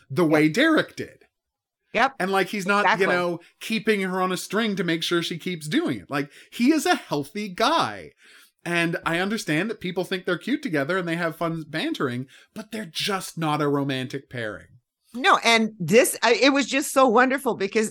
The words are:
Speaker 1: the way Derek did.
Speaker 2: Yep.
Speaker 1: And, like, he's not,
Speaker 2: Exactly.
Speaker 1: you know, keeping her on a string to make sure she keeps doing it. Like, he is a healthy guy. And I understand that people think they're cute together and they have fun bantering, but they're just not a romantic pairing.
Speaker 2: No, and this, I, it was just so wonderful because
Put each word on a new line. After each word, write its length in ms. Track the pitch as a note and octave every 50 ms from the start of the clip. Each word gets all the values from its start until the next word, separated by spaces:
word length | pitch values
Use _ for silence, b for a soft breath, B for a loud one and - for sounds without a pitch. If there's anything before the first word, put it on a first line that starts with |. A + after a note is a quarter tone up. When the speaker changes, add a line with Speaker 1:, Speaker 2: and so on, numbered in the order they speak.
| b b
Speaker 1:
the 140 | C3+ B2+ -
way 220 | D3+ D#3 D3+ D#3 D#3
Derek 460 | D3+ A3 D4+ E4 D#4 G3+ - - -
did. 240 | - A2 - - _ _ _ _ _ _ _ _ _ _ _ _ _ _ _ -
Speaker 2:
Yep. 200 | G#3 B3 C4+ C4 -
Speaker 1:
And, 140 | F#3 F#3+ G3
like, 160 | G3 F#3+ F#3+
he's 180 | - G#3 F3+
not, 180 | G3 G3+ G3+ G3+
Speaker 2:
Exactly. 220 | F3+ F3+ E3+ F#3+
Speaker 1:
you 60 | F#3+ F3+
know, 280 | F3+ F3+ F3 E3+ E3+ b b b b
keeping 400 | - - A3 A3 - A3+ G#3+ G3
her 200 | F#3+ F#3 F#3 F#3+
on 120 | F#3 F#3 F3+
a 40 |
string 400 | F3 - - F#3 G#3+ A#3 A3 G3
to 80 | F3+ F#3+
make 180 | E3+ E3 D#3+ D#3+
sure 200 | - F3+ E3+ E3
she 160 | - F3+ D#3+
keeps 300 | - F#3 F3+ D#3+ D3+ D3+
doing 320 | E3+ D4+ F4 A3+ C3 G2+
it. 100 | E2+ -
Like, 200 | B2+ C#3+ C#3+ - B B B B
he 220 | B - A#3+ C4+ D#4+
is 120 | D4+ -
a 80 | F4+ F4
healthy 520 | - - - D#3+ D3 C#3 - - G#3 G#3+ G#3
guy. 640 | F3+ - A3 C4 D#4+ D#4+ C#3+ A2+ G#2 G2 D#2+ D2 - b b b b b b b b _ -
And 320 | E3+ E3+ E3+ E3+ E3+ E3+ F3 -
I 120 | D#3 E3 E3+
understand 500 | F#3 G3 A3+ G#3 - - D3+ D#3 F#3+ A3+
that 100 | A3+ -
people 220 | - F3+ F3 F#3 F3
think 200 | - F#3+ F#3 -
they're 140 | F#3 F3+ E3
cute 240 | - G#3+ C4+ D4 -
together 340 | A#3+ D#3 C#3+ C3+ C#3+ F3+ F#3+
and 80 | F3+
they 100 | E3+ E3
have 200 | E3+ F3 E3 D#3+
fun 280 | - E3+ E3 E3 E3 D3+ D3+
bantering, 580 | D3 D#3 A3+ D#4+ D#4+ - D#3 C3 A#2+ B2 C3 b b b b b b
but 180 | G#3 G#3 - -
they're 140 | A3 G#3 D#3+
just 460 | - - - - G3 F#3+ - - - E3
not 220 | E3 D3+ D3+ D3+ D3+
a 60 | D3
romantic 600 | C#3+ C#3+ C#3 C#3+ C3+ C3 B2+ B2 - C3+ - _
pairing. 360 | - A#2+ A2+ G#2+ G2+ E2+ E2+ - _ - _ _ _ _ _ _ -
Speaker 2:
No, 240 | A#3+ C#4 F#4+ E4 - -
and 280 | A3+ A#3 A3+ A3 G#3+ - -
this, 380 | F3 D3 F#3+ A#3 F#4 - - - -
I, 100 | A3+ A#3+
it 200 | F#3+ A#3 C#4+ C4+
was 120 | C#4 B3
just 240 | F#3 B3 C4+ D4+ - -
so 140 | C4+ C4
wonderful 480 | C4+ G#3 B3 B3+ C4 C4 C#4+ C#4 B3 G3
because 340 | - G3 - - A3 A3 A3